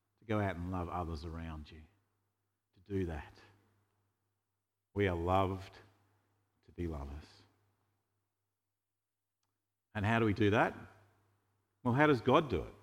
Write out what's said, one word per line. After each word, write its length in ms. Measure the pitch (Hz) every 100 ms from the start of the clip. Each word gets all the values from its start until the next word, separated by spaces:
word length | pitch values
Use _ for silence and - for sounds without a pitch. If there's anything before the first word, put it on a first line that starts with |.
| _ _
to 60 | 110
go 120 | 107
out 160 | 98 85
and 160 | 87
love 180 | 92 85
others 340 | 90 82 80
around 420 | 82 80 82 76 73
you, 80 | 80 78 _ _ _ _ _ _ _ _ 101 101
to 60 | 98
do 60 | 85
that. 280 | 76 - - - _ _ _ _ _ _ _ _ _ _ _ _ _ _
We 140 | 101 98
are 80 | 85
loved 600 | 87 95 95 95 95 - - _ _ _ _ _ _ _ _
to 60 | -
be 120 | 85
lovers. 200 | 73 69 73 - - _ _ _ _ _ _ _ _ _ _ _ _ _ _ _ _ _ _ _ _ _ _ _ _ _
And 100 | 107
how 140 | 101 113
do 80 | 110
we 80 |
do 160 | 98 104
that? 240 | 110 180 - - - _ _ _ _ _ _ _ _
Well, 100 | 127
how 140 | 127 151
does 120 | 123
God 300 | 123 147 143
do 80 | 87
it? 160 | - -